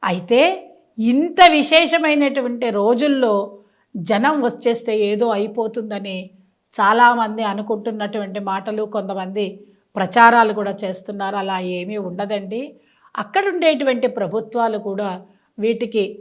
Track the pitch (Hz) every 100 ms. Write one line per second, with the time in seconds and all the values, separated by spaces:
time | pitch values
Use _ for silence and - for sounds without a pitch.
0 | 196 180 180 233 320 381 - - _ -
1 | 226 254 339 339 359 302 - 320 330 330
2 | 311 294 285 277 247 240 240 202 202 240
3 | 294 269 247 202 202 - _ _ _ 208
4 | 165 208 254 311 277 - 240 233 233 214
5 | 202 208 233 208 214 208 220 226 214 202
6 | 196 185 185 _ _ _ _ - 202 220
7 | 240 240 220 214 220 202 214 214 233 214
8 | 208 214 202 196 202 190 196 214 214 214
9 | 190 196 185 196 196 185 - _ _ -
10 | 185 240 233 240 220 208 202 190 196 185
11 | - 202 196 202 190 185 180 180 180 214
12 | 190 180 202 208 196 220 294 - _ _
13 | _ - - 370 403 359 320 294 269 247
14 | 240 247 190 208 220 240 226 214 208 196
15 | 202 185 - _ _ - 220 226 226 220
16 | 196 -